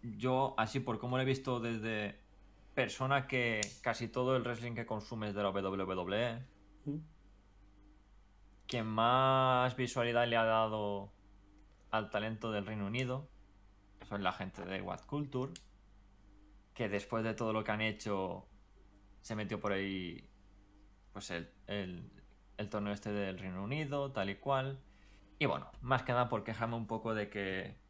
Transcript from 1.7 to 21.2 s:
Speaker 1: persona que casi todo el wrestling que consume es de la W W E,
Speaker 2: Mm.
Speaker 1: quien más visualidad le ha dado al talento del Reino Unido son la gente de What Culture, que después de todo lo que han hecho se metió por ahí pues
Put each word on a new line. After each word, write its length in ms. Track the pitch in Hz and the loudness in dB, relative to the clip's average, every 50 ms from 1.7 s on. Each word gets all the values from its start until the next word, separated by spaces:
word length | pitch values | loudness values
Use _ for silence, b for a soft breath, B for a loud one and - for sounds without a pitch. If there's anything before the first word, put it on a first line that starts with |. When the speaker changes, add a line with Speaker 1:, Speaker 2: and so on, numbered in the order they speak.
| 113 110 107 113 110 107 104 101 98 - - - - - - - - - - - - | -2 -2 -2 0 0 0 0 -2 -4 -8 -18 -20 -20 -20 -20 -20 -20 -20 -20 -6 0
Speaker 1:
persona 520 | - 127 113 - - 135 131 139 139 131 | 0 0 0 0 -2 2 4 4 2 2
que 340 | 135 - 127 123 117 113 107 104 - - - - | 2 0 2 2 4 4 2 2 0 -2 -4 -2
casi 260 | 123 113 - 120 107 | -2 0 0 -2 -4
todo 280 | - 127 127 127 131 | -2 0 2 4 4
el 60 | 127 113 | 4 2
wrestling 320 | 123 120 113 117 120 117 | 0 -4 -4 -4 -6 -6
que 120 | 113 113 | -6 -4
consume 420 | - 113 107 104 - 120 110 110 107 | -4 -4 -4 -4 -6 -6 -4 -4 -2
es 60 | 101 | -2
de 80 | 101 104 | 0 0
la 80 | 98 | 2
W 340 | 95 101 95 95 95 95 95 | 2 2 0 0 0 0 0
W 380 | 95 95 92 87 90 95 107 117 | 0 0 -2 0 0 0 0 2
E, 200 | 120 113 120 131 - - - - - - - - | 0 -2 -4 -8 -14 -18 -20 -20 -20 -20 -10 -6
Speaker 2:
Mm. 120 | 143 143 156 156 - - - - - - - - - - - - - - - - - - - - - - - - - - - - - - - - | -6 -6 -6 -6 -10 -20 -20 -20 -20 -20 -20 -20 -20 -20 -20 -20 -20 -20 -20 -20 -20 -20 -20 -20 -20 -20 -20 -20 -20 -20 -20 -20 -20 -20 -20 -10
Speaker 1:
quien 200 | - - 120 110 | -4 -2 -2 0
más 880 | 110 110 110 113 117 123 131 131 131 135 131 131 131 127 127 127 127 120 | 0 2 4 6 6 8 8 8 6 6 6 6 6 6 6 4 4 2
visualidad 500 | - 127 120 - 131 120 120 117 120 120 | 0 -2 0 2 0 0 4 4 4 4
le 100 | 120 117 | 6 6
ha 80 | 117 113 | 4 6
dado 680 | 113 113 113 113 110 107 107 107 104 101 101 98 104 - _ - - - - - - - - - - - - - - | 6 6 6 4 4 2 0 0 0 -2 -2 -6 -8 -14 _ -20 -20 -20 -20 -20 -20 -20 -20 -20 -20 -20 -20 -10 0
al 200 | - 110 107 - | 0 0 0 2
talento 420 | - 104 104 110 113 104 - 113 110 | -2 0 0 0 -4 -2 -4 -2 -2
del 140 | 104 98 | -2 -2
Reino 200 | 98 110 107 101 | -2 -4 -4 -2
Unido 420 | 98 110 123 131 123 127 135 147 - - - - - - - - - - - - - - - - - | -2 0 -2 0 0 -2 -4 -6 -8 -16 -20 -20 -20 -20 -20 -20 -20 -20 -20 -20 -20 -20 -20 -12 -8
son 140 | 104 101 98 | -6 0 0
la 100 | 92 90 | 0 0
gente 340 | - 95 95 - - 101 | 0 -4 -6 -6 -8 -6
de 160 | 90 95 95 95 | -4 -4 -4 -2
What 240 | 92 - - - | -4 -6 -8 -6
Culture, 460 | - - 147 147 139 131 131 127 143 170 - - - - - - - - - - - - - - - - - - - - - - _ - | -6 -4 -4 -4 -2 -2 -4 -4 -4 -6 -12 -16 -18 -20 -20 -20 -20 -20 -20 -20 -20 -20 -20 -20 -20 -20 -20 -20 -20 -20 -20 -20 _ -8
que 160 | - 120 104 | -4 -4 -2
después 340 | 101 101 - - - 113 110 | -2 -2 -2 -2 -2 -2 0
de 80 | 113 110 | 0 -2
todo 220 | 104 120 110 110 | -2 -2 0 0
lo 100 | 110 107 | 0 0
que 80 | - 107 | -2 -2
han 80 | 107 | 0
hecho 680 | 110 110 104 107 - 107 101 98 95 92 90 95 - - - - - _ - - - - - - - - - - - | 0 -2 -2 -2 -4 -2 -2 0 -2 -2 -4 -8 -10 -16 -20 -20 -20 _ -20 -20 -20 -20 -20 -20 -20 -20 -20 -20 -10
se 120 | - 113 | -8 -6
metió 240 | 107 107 95 110 98 | -4 -4 -4 -4 -2
por 120 | - 104 101 | 0 0 0
ahí 560 | 98 98 98 95 92 92 87 85 - - - - - - - - - - - - - - - - - - - - | 2 0 0 -2 -2 -4 -6 -8 -10 -14 -18 -20 -20 -20 -20 -20 -20 -20 -20 -20 -20 -20 -20 -20 -20 -20 -14 -14
pues 160 | 101 | -12